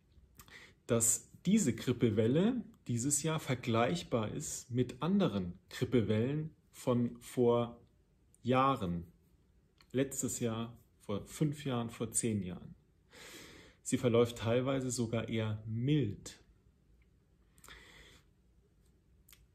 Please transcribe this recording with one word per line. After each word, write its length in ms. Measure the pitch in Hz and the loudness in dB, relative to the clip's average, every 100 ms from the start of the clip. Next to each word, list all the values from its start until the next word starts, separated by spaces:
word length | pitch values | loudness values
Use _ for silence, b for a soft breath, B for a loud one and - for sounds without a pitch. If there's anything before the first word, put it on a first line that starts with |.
| _ - - - - B B B - | _ -20 -20 -20 -20 B B B -2
dass 420 | 117 113 - - - - | 2 2 0 -4 -6 2
diese 300 | 220 156 - | 4 2 0
Grippewelle 920 | - 120 123 104 110 143 202 254 - - - | -2 2 2 4 4 4 4 2 -4 -12 -4
dieses 340 | 120 131 143 | -2 0 0
Jahr 180 | 160 160 | 0 -2
vergleichbar 920 | - 123 - 117 117 170 - 120 107 | -2 -4 0 2 2 0 -2 -2 -2
ist 400 | - 151 - - | -4 -8 -10 -4
mit 320 | 123 127 - | -2 -2 -2
anderen 560 | 156 202 185 101 90 - _ | 0 2 2 0 -4 -8 _
Grippewellen 800 | - 107 123 98 107 120 151 156 - _ | -6 0 2 4 2 0 -2 -6 -10 _
von 460 | - - 120 120 - | -6 0 2 2 -2
vor 600 | - - 120 120 117 117 - _ _ _ _ _ | -6 2 4 4 2 -6 -20 _ _ _ _ _
Jahren. 640 | 117 127 135 127 95 87 85 - _ _ _ _ _ _ _ | 0 4 4 2 -2 -4 -6 -16 _ _ _ _ _ _ _
Letztes 480 | 123 135 - 127 - | -2 -2 -2 -6 -2
Jahr, 360 | 120 110 117 - _ _ | -2 -4 -6 -12 _ _
vor 240 | - 101 - | -8 -8 -8
fünf 400 | - 156 143 143 | -2 -2 -2 -4
Jahren, 240 | 120 117 | -4 -4
vor 220 | - 113 | -6 -6
zehn 320 | - 117 107 | -2 -2 -2
Jahren. 320 | 90 90 - - _ _ _ B B B B B B B | -4 -8 -14 -20 _ _ _ B B B B B B B
Sie 160 | - 127 | -6 -2
verläuft 400 | 123 113 117 - | 2 4 4 0
teilweise 540 | 107 123 131 135 127 | 0 0 0 -2 -2
sogar 360 | 120 113 117 110 | -2 -2 -2 -2
eher 360 | 113 110 107 110 | -2 -2 -4 -6
mild. 720 | 113 127 151 110 - - - - _ _ _ _ _ _ _ _ _ _ B B B B B B B _ _ _ _ _ _ _ _ _ _ _ - _ | -4 0 2 0 -4 -12 -18 -20 _ _ _ _ _ _ _ _ _ _ B B B B B B B _ _ _ _ _ _ _ _ _ _ _ -20 _